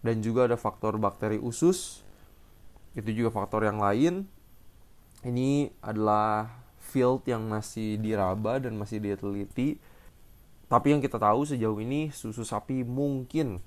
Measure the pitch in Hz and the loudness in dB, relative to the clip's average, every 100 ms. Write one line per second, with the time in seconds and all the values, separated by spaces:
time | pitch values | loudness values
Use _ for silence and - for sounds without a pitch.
0 | 117 113 110 113 123 117 110 - 107 107 | 0 0 2 4 4 2 -2 -2 -2 0
1 | 104 - 107 107 120 117 165 180 - - | 0 0 -2 -2 -4 2 2 2 -4 -14
2 | - - - - - - - - - - | -20 -20 -20 -20 -20 -20 -20 -20 -12 -8
3 | 107 110 113 110 101 107 107 107 101 107 | -4 0 2 0 0 2 2 2 2 4
4 | 160 180 196 - - - - - - - | 4 2 -8 -14 -20 -20 -20 -20 -20 -20
5 | - - 123 123 131 143 143 - 107 107 | -20 -10 -4 0 2 2 0 -4 -6 0
6 | 107 107 107 107 110 - - - - 131 | 2 4 2 0 -4 -12 -20 -20 -4 2
7 | 123 131 - 117 110 107 107 - 110 107 | 4 2 0 -2 -2 -4 -4 -6 -4 -2
8 | 110 107 95 98 110 131 127 110 104 107 | 0 2 2 0 0 -2 -2 -6 -6 -4
9 | 104 98 101 101 101 - 135 - - - | -2 -2 -2 -4 -4 -2 -2 -2 -12 -20
10 | - - - - - - - 120 143 147 | -20 -20 -20 -20 -20 -20 0 2 4 4
11 | 131 113 104 110 147 131 110 107 113 143 | 2 2 4 4 2 0 0 -2 -2 -4
12 | 156 143 113 107 110 107 - 131 120 127 | -4 -6 -10 -8 -6 -6 -4 -4 -2 -2
13 | 143 135 123 156 143 90 | -2 -2 -4 -2 -2 -4